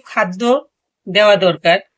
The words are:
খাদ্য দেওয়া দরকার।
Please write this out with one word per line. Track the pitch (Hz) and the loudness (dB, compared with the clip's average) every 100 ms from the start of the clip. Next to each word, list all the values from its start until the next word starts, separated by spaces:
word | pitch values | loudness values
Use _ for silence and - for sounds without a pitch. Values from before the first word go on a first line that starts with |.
খাদ্য | - - 196 185 240 262 - _ _ _ - | -10 -6 -4 -4 -2 -2 -4 _ _ _ -6
দেওয়া | 185 208 196 | 0 2 2
দরকার। | 180 160 170 190 - | 0 0 0 0 -2